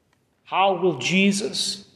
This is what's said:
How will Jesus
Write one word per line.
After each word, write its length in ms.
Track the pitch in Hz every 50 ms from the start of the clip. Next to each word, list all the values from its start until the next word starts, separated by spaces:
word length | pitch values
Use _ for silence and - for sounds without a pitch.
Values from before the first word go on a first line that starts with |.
| _ _ _ _ _ _ _ _ _
How 300 | - 156 180 196 202 190
will 240 | 170 185 180 156 131
Jesus 840 | 123 135 175 190 196 202 196 202 220 202 - - - - - - - _ _